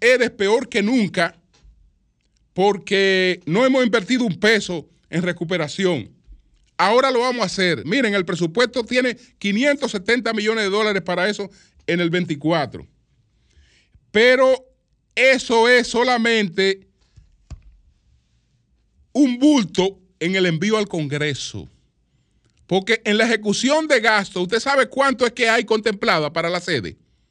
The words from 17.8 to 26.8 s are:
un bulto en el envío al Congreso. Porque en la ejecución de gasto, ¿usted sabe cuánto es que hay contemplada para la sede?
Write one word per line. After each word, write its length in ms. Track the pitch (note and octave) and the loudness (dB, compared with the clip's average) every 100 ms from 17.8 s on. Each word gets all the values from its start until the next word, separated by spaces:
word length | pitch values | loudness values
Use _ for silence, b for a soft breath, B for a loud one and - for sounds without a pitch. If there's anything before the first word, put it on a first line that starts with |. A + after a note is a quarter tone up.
| _ _ _ _ _ _ _ _ _ _ _ _ _ | _ _ _ _ _ _ _ _ _ _ _ _ _
un 280 | A#3+ C#4 A#3+ | 0 2 2
bulto 600 | C#4+ C#4+ G3 - F#3+ G3 _ - | 2 2 0 -2 -2 -4 _ -8
en 160 | E3 F#3+ | -4 0
el 100 | F3+ | 0
envío 320 | D#3+ G3+ A3 | 0 -2 -2
al 100 | G#3 | -2
Congreso. 800 | F3 D3 C#3+ D3+ C3+ - G#2 C#2 _ _ _ _ _ _ _ _ _ - | -6 -6 -4 -4 -6 -10 -12 -16 _ _ _ _ _ _ _ _ _ -4
Porque 340 | F3+ F#3+ A3+ | -4 0 -2
en 140 | A3 G#3 | 0 0
la 80 | A3+ | 2
ejecución 640 | A3 G#3 - B3 D#4 D#4 | 0 -2 -2 0 0 0
de 120 | C4 | 0
gasto, 420 | A3+ G#3+ F#3+ F#3 | 0 0 -2 -6
¿usted 180 | F3+ A3+ | -4 -2
sabe 280 | C4+ C#4 B3+ | 0 0 0
cuánto 380 | - C4+ B3+ A#3+ | 0 0 0 -2
es 60 | |
que 160 | A#3+ A#3 | 0 0
hay 160 | A3+ A3+ | 0 0
contemplada 640 | A3+ A3 G3+ A#3 F3 D3 | -2 -2 -2 0 0 0
para 180 | E3 E3+ | -2 -4
la 100 | F3+ | -4
sede? 380 | F3+ D3 | -4 -4